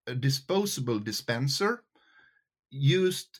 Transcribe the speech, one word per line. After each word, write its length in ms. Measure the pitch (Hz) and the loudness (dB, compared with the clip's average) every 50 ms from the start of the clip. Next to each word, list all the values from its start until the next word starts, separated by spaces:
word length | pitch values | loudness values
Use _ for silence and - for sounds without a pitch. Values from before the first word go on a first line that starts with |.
| _ | _
a 100 | - 127 | -8 -6
disposable 840 | 127 135 139 135 - - - 190 196 208 196 - - 123 120 117 107 | -2 0 0 0 0 -2 -2 0 0 0 0 -2 -4 -2 -2 -2 -2
dispenser 840 | 104 110 104 - - - 117 117 135 143 135 - 196 208 240 233 - _ _ _ _ _ _ - _ _ _ _ _ _ _ _ _ _ | -2 -4 -6 -4 -4 -4 -2 -2 0 -2 0 0 0 0 0 -2 -6 _ _ _ _ _ _ -20 _ _ _ _ _ _ _ _ _ _
used 680 | - 135 139 139 175 185 185 185 180 - - - - - | -6 0 2 4 4 4 4 2 0 -2 -6 -12 -18 -8